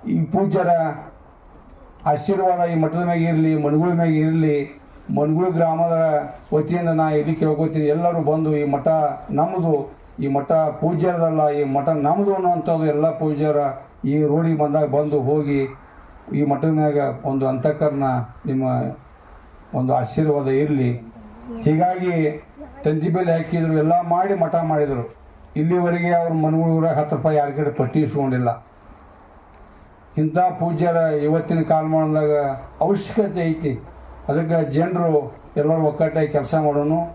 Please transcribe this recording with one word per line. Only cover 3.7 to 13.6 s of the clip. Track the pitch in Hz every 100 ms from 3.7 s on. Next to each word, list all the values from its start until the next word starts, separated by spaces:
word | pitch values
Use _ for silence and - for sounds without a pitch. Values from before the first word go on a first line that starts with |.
| 151 175
ಮ್ಯಾಗ | 170 170
ಇರಲಿ. | 156 156 160 156 147 135 - - - - -
ಮನುಗುಳ | 151 156 185
ಗ್ರಾಮದ | 165 165 160 170 165 160 147 147 - -
ವತಿಯಿಂದ | 151 156 170 170
ನಾ | 160 156
ಇಲ್ಲಿ | 151 147
ಕೇಳ್ಕೊತೀನಿ, | 160 156 151 160 156
ಎಲ್ಲರೂ | 147 151 175 170
ಬಂದು | 147 156 156 151
ಈ |
ಮಠ | 143 135 131 160 147 - -
ನಮ್ಮದು, | 139 165 180 165 147 139 - - -
ಈ | 139
ಮಠ | 139 139
ಪೂಜ್ಯರದಲ್ಲ, | 160 156 - 160 170 180 175 165 156 151
ಈ | 147
ಮಠ | 143 135 131
ನಮ್ಮದು | 156 143 180 202
ಅನ್ನುವಂಥದ್ದು | 190 180 175 165 160 156
ಎಲ್ಲ | 147 160
ಪೂಜ್ಯರ | 160 156 147 151 147